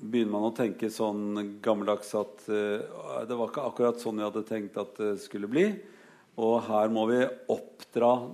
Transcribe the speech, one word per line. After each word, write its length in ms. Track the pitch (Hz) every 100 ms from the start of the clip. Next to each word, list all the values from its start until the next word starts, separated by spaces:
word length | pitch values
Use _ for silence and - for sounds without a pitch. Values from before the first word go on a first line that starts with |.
begynner 300 | 107 120 107
man 200 | 104 113
å 40 | 113
tenke 340 | 117 - 110
sånn 680 | 107 110 104 104 104 101 104
gammeldags 520 | 117 107 101 104 -
at, 340 | 110 101 - -
eh, 760 | 107 104 107 - 113 - 131
det 120 | 113 120
var 120 | 113
ikke 240 | 151 131
akkurat 280 | - 120 120
sånn 160 | 117 107
vi 60 |
hadde 220 | 107 107 104
tenkt 300 | 110 101 110
at 180 | 101 -
det 220 | 107 98
skulle 260 | - 107 104
bli, 300 | 139 208 190 - - - - _ -
og 260 | 113 117
her 240 | 110 107 110
må 180 | 110 110
vi 200 | 123 131 - -
oppdra 800 | - - - - - 120 123 123